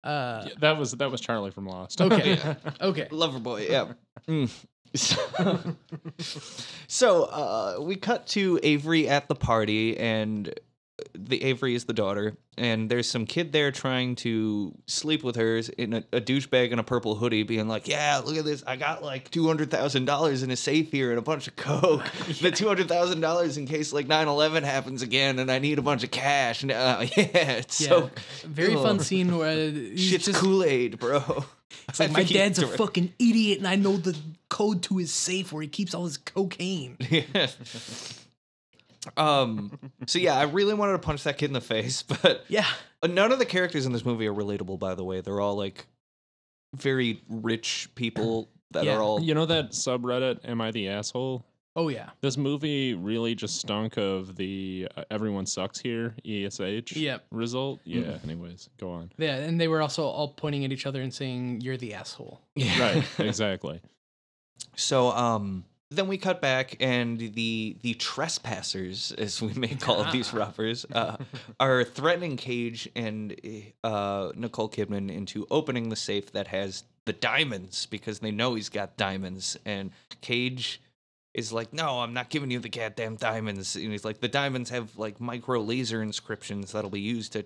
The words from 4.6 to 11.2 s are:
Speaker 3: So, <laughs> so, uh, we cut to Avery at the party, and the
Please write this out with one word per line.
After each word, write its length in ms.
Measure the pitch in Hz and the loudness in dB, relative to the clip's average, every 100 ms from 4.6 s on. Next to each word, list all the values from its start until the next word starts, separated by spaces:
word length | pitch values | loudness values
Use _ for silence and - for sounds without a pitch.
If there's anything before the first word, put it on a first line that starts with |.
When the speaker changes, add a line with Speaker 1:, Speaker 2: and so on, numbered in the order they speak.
| - _ _ | -20 _ _
Speaker 3:
So, 840 | - - - 571 - 185 175 - 160 _ 156 160 - | -2 0 0 0 2 2 2 -2 -10 _ -14 -14 -12
<laughs> 680 | 165 147 - - - - - | -10 -10 -12 -14 -14 -16 -8
so, 380 | - 247 175 | 4 6 6
uh, 520 | - 151 131 110 101 92 | 4 0 -2 -2 -2 -4
we 140 | 151 190 | -4 -4
cut 300 | 202 233 - | 0 -2 0
to 300 | 214 196 170 | 0 4 4
Avery 460 | 151 147 147 165 135 | 4 4 4 4 4
at 200 | 143 - | 2 2
the 60 | |
party, 600 | 135 - 113 107 107 113 - | -2 2 4 4 2 2 0
and 540 | 117 110 107 107 98 - _ _ _ - - | 0 0 0 -2 -6 -10 _ _ _ -16 -14
the 240 | 82 | -12